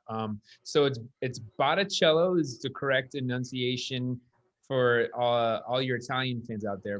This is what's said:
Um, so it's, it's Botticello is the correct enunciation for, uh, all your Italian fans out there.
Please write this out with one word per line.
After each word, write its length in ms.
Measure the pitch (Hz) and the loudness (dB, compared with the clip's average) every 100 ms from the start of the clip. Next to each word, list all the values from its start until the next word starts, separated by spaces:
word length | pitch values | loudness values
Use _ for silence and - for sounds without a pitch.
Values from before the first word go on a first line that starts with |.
| - | -8
Um, 320 | 110 110 107 _ - | -6 -4 -6 _ -20
so 220 | - 156 | -2 2
it's, 140 | 143 123 113 _ | 2 0 -10 _
it's 180 | 131 127 107 - | -8 -6 -14 -2
Botticello 800 | 139 170 196 - 170 156 180 180 | 0 2 0 4 4 6 4 2
is 200 | 147 120 | 0 -4
the 100 | 135 | -8
correct 460 | - 139 131 131 | -4 0 0 0
enunciation 1040 | 143 127 123 123 127 123 123 - 127 123 123 _ _ _ _ _ | -6 -2 -2 -4 -2 -2 -2 -4 -4 -4 -4 _ _ _ _ _
for, 420 | 135 123 120 113 120 | 2 4 4 2 0
uh, 420 | 120 120 117 110 - | 2 4 2 0 -2
all 140 | 127 | -2
your 160 | 131 120 | 0 -2
Italian 440 | 123 127 131 120 | -2 -2 -2 -4
fans 240 | 113 110 | -6 -6
out 160 | 104 98 | -6 -6
there. 160 | 101 | -6